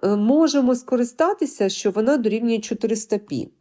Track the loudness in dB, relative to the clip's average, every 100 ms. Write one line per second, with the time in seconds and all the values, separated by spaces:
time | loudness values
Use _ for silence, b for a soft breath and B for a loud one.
0 | 0 2 4 4 4 2 2 0 0 -2
1 | -2 0 0 0 -4 -2 -2 0 -4 0
2 | 0 2 0 0 -2 -2 -4 -4 -2 -4
3 | -4 -6 -4 -8 -8 _